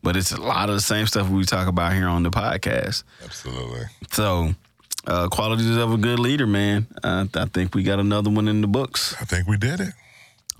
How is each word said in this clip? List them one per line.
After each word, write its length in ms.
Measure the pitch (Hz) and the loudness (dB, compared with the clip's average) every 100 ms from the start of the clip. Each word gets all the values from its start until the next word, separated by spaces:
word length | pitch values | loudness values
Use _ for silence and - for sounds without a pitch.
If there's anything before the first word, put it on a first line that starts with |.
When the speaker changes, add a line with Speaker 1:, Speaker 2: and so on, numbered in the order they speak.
Speaker 1:
But 140 | 90 92 | -2 0
it's 160 | 92 | -2
a 80 | - | -2
lot 300 | 117 - 101 | -2 0 0
of 40 | |
the 60 | 101 | 0
same 260 | - 107 110 | 0 0 0
stuff 220 | 104 95 | 0 0
we 160 | 98 | 0
talk 240 | 92 92 92 | 2 0 0
about 240 | 87 85 | 0 2
here 160 | 95 92 | 2 2
on 140 | 87 | 2
the 80 | 87 | 2
podcast. 760 | 98 107 - - 62 - - - - | 0 0 -2 -2 -2 -2 -6 -10 -20
Speaker 2:
Absolutely. 600 | - - 64 64 60 60 80 - - | -18 -14 -10 -10 -8 -10 -10 -14 -8
Speaker 1:
So, 440 | - 101 87 82 87 _ _ - - - | 0 2 2 2 -2 _ _ -12 -8 -4
uh, 220 | 87 87 | -2 0
qualities 480 | - 110 113 113 117 | -2 0 0 2 2
of 160 | 117 | 2
a 60 | 113 | 2
good 200 | 113 120 | 2 2
leader, 280 | 120 143 117 | 2 2 2
man. 400 | 101 101 104 113 - | 2 2 0 -2 -4
Uh, 220 | 95 92 98 | -2 -2 -2
I 100 | - | -2
think 300 | - 92 90 | -2 -2 0
we 80 | 98 | 0
got 180 | 98 98 | 2 2
another 300 | 101 104 104 | 2 2 2
one 180 | 104 107 | 2 2
in 140 | 107 | 2
the 40 | 104 | 2
books. 480 | 120 131 - - - | 2 0 -4 -4 -6
Speaker 2:
I 40 | 117 | -4
think 200 | 90 92 | -2 0
we 120 | 104 | 0
did 220 | 120 180 | 0 -2
it. 120 | 185 - - - - _ - - | -4 -8 -20 -20 -20 _ -12 -4